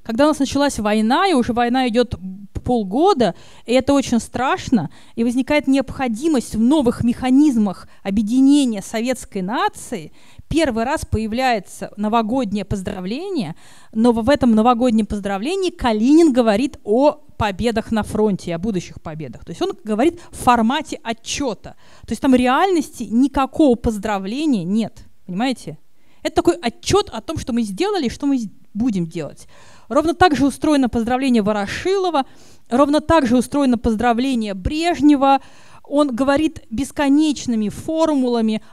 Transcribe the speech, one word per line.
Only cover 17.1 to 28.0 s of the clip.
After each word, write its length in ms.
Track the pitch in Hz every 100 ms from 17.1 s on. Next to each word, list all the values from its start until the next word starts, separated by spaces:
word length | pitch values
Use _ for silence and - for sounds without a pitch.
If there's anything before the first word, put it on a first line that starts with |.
| - - -
победах 540 | 220 180 226 220 -
на 120 | 220
фронте 480 | 202 208 214 185 -
и 20 |
о 60 | 165
будущих 420 | 208 185 - -
победах. 440 | 170 156 139 - -
То 40 |
есть 140 | -
он 80 | 381 -
говорит 380 | 214 208 311 339 -
в 80 | -
формате 600 | 254 240 220 302 - 262
отчета. 760 | 226 214 - - 277 180 139 - - - -
То 60 |
есть 100 | 226
там 140 | 285 254
реальности 640 | 247 277 392 339 - -
никакого 720 | 196 226 277 285 269 - 302 233
поздравления 880 | 240 214 214 202 190 254 320 220
нет, 420 | 170 214 208 - - - -
понимаете? 540 | 180 262 247 - 160 - - - -
Это 140 | 330 330
такой 200 | 339 349
отчет 520 | 240 - - 392 403
о 120 | 226
том, 180 | - 320
что 120 | -
мы 120 | 240
сделали 440 | 214 185 392 392